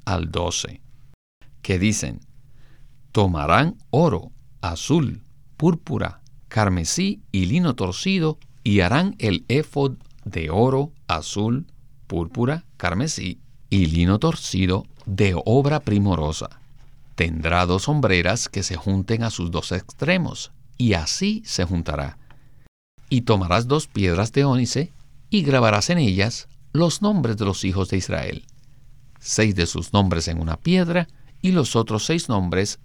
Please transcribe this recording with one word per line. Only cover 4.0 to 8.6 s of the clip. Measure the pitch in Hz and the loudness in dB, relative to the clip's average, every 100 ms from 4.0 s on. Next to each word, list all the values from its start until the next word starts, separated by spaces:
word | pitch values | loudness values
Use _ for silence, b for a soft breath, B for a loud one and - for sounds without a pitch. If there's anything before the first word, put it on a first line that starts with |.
| 165 92 - - - - | 2 0 -6 -18 -20 -10
azul, | 92 85 - 160 131 92 - - - - | -8 -6 0 0 0 -6 -14 -20 -20 -2
púrpura, | 160 170 - 113 90 - - - - | 0 0 -2 -4 -4 -6 -20 -20 -6
carmesí | - 104 90 82 - 196 - - | 0 2 2 -2 -2 -2 -4 -6
y | 98 90 | -2 0
lino | 139 175 123 | 2 0 0
torcido, | 92 90 196 190 156 151 - - | -4 -4 -2 0 0 -4 -10 -8